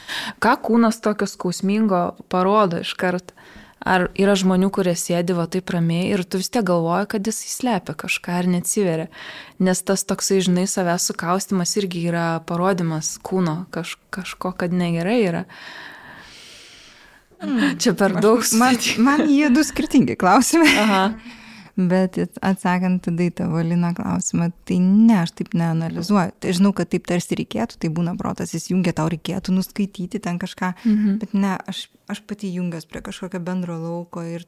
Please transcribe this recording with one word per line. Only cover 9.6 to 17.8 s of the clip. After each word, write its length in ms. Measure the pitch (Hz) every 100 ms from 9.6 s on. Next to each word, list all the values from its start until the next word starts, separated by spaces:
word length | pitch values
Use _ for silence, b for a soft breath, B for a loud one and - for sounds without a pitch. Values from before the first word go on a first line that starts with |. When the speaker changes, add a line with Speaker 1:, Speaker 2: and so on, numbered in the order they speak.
| 185 185
Speaker 1:
tas 240 | - 190
toksai, 340 | - 190 - 196
žinai, 300 | 185 180 185
savęs 400 | - 180 175 -
sukaustimas 640 | - 170 190 - 190 175
irgi 300 | 214 196 175 170
yra 200 | 170 170 165
parodymas 720 | 165 170 185 185 170 156 151 -
kūno 460 | - 185 175 160 185
kaž-, 280 | 165 165 - _
kažko, 440 | - 185 - 185
kad 180 | 180 180
negerai 480 | 180 175 165 175 240
yra. 220 | 196 170 180 B B B B B B B B B B B B B B B B B _ _
Speaker 2:
Mm. 340 | 294 254 196
Speaker 1:
Čia 200 | 170